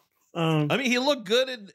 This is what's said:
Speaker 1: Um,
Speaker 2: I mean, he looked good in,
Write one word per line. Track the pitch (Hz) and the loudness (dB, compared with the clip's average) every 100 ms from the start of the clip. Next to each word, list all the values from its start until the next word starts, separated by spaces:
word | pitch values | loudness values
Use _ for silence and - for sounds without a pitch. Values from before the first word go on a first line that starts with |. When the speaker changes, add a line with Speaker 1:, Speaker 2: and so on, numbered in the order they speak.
| _ _ _ | _ _ _
Speaker 1:
Um, | 170 160 156 147 | -2 0 2 2
Speaker 2:
I | 190 | 0
mean, | 262 | 0
he | 247 | 0
looked | 269 277 190 | 0 -2 0
good | 233 262 | 0 0
in, | 247 196 | -4 -12